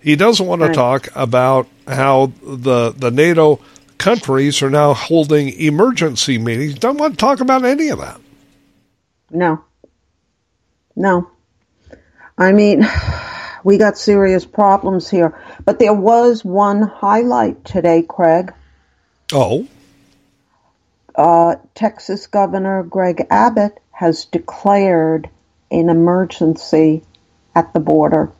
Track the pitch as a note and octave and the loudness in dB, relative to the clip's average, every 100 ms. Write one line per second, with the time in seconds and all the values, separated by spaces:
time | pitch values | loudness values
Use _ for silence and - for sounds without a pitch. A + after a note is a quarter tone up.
0 | D3+ D3+ G#3 A3+ F#3 F3 D#3+ D#3 B2 C3 | 0 2 2 2 -2 -2 0 0 0 0
1 | - - C3 B2+ C3 C3+ B2 _ - C3+ | -4 -6 -2 0 2 0 -2 _ -10 -4
2 | C3+ C3+ C3+ - - C3+ B2+ B2 A#2 B2 | 0 2 0 -4 -16 -8 -2 0 0 -4
3 | B2+ B2 D#3+ E3 D3+ D3 - _ _ _ | -4 0 2 4 2 2 -6 _ _ _
4 | - A#3 - C3 C#3 C#3+ C3+ D3 D3 C#3+ | -2 -2 -2 -2 0 -2 -2 2 2 0
5 | - E3 D3+ D3+ C#3+ - D#3 D3 A#3+ B3 | 0 0 2 0 0 -2 -2 2 0 0
6 | D#3+ A#2 - A#2+ A#2 A#2 D3+ C#3+ A#3 C#4+ | -4 -4 -4 -2 -2 -4 -6 -4 -4 -2
7 | D4+ - A3+ C#4 C4 C4 B3 C#4+ D#4 - | -4 0 0 0 0 0 0 0 -2 -4
8 | C2+ - _ _ _ _ _ _ _ _ | -10 -16 _ _ _ _ _ _ _ _
9 | _ _ _ D#3+ F3 D#3+ _ _ _ _ | _ _ _ -4 -2 -2 _ _ _ _
10 | _ _ _ _ _ _ _ _ _ - | _ _ _ _ _ _ _ _ _ -4
11 | F#3+ F3+ F3 _ _ _ _ _ _ - | 0 0 -4 _ _ _ _ _ _ -20
12 | _ _ - - F#3 G3+ G#3 B3 G#3+ - | _ _ -20 -2 2 4 4 2 2 0
13 | - - - - - - F#3+ G3+ G#3+ G3+ | -6 -8 -10 -16 -18 -4 2 4 2 0
14 | - G3+ G3 F#3 - - G3+ G3 F#3 F#3+ | 0 2 2 0 -4 0 2 2 0 -4
15 | - F#3+ E3 - - - - - G#3+ G#3 | -2 0 0 -2 -20 -6 -4 2 2 2
16 | F#3+ A#3 A#3+ A3+ G3+ F#3 G3+ G3+ G#3+ - | 2 4 4 0 -2 0 0 0 -2 -2
17 | G3+ G#3+ A#3+ B2+ A2+ - - F#3+ E3+ E3 | 0 0 0 0 -2 -4 -8 -2 2 2
18 | E3 - E3+ E3 F#3 - _ _ _ _ | 0 0 2 2 -2 -14 _ _ _ _
19 | _ _ _ C#3+ A#2+ C3 C4 _ _ _ | _ _ _ -2 0 -2 -6 _ _ _
20 | _ _ _ _ _ _ _ _ _ _ | _ _ _ _ _ _ _ _ _ _
21 | _ - D#3 E3+ E3+ E3 _ - G#3+ - | _ 0 2 4 2 -2 _ -6 -6 -6
22 | - G3+ - G#3 G3 F#3+ F#3+ F#3+ E3+ F#3+ | -10 -10 -4 -2 -2 -2 -4 -4 -4 -2
23 | F3+ E3 - G3+ A#3 A3+ G#3 - _ - | -2 -2 -2 2 2 0 -2 -6 _ -4
24 | F3 D#3+ - E3+ - - G3+ G3+ G3 E3+ | -2 -2 -6 -8 -8 -6 0 2 2 0
25 | D#3+ D#3+ D#3 _ _ _ _ E3 E3 E3 | 0 -4 -6 _ _ _ _ -2 0 2
26 | E3+ F3+ F3+ - D#3+ D#3+ - D#3 D#3+ D#3 | 2 0 -2 -2 -2 -2 -2 2 2 0
27 | _ _ _ _ _ E3+ E3 - D3+ D#3 | _ _ _ _ _ -4 -2 -4 0 0
28 | D3+ D#3+ - - | 2 0 -2 -8